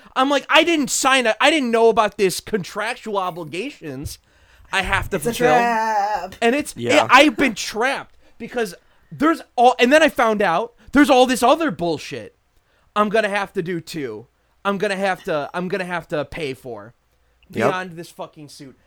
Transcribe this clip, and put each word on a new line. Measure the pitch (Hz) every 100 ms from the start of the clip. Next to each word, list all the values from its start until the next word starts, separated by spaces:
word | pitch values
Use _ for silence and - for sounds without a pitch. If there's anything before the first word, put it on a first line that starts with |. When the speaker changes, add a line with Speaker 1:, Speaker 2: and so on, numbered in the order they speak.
| - -
Speaker 1:
I'm | 269
like, | 285 254
"I | 294
didn't | 330 330 262
sign | - 277 262 240
it. | 220
I | 269
didn't | 320 254
know | 226 226
about | 220 208 -
this | 190 -
contractual | - 196 165 208 208 254 220 202
obligations | 180 170 160 156 254 - 160 131 - - _ _ _ _ -
I | 190
have | 190 190 -
to | 196
Speaker 2:
It's | 233
a |
Speaker 1:
fulfill." | 233 247
Speaker 2:
trap. | 247 240 233 220 214 202 208 180 -
Speaker 1:
And | 233 277
it's, | 294 -
Speaker 3:
Yeah. | 120 294 220
Speaker 1:
it, |
I've | 240 302 -
been | 269 202
trapped | - 214 254 247 135 _ _ _
because | 233 247 220 175 _ _ _
there's | 147 302 330 - -
all, | 240 247
and | 247
then | 302
I | 311
found | - 233 214
out | 196 170 226 _ -
there's | 269 285
all | 254 254
this | 254
other | 240 311 320
bullshit | 165 170 151 - 127 101 _ _ _ _ _ _ -
I'm | 208
gonna | 214 208
have | 202 196
to | 196
do | 170 175
too. | 160 170 131 107 117 _ _ _ 196
I'm | 202
gonna | 202 190
have | 196 180
to, | - 156 139
I'm | 175 180
gonna | 190 180
have | 175 165
to | 156 139
pay | - 151
for | 131 131 110 104 _ _ _ _ _ _
Speaker 3:
Yep. | 139 117
Speaker 1:
beyond | 185 185
this | 165 165
fucking | - 165 - 147
suit. | - 139 -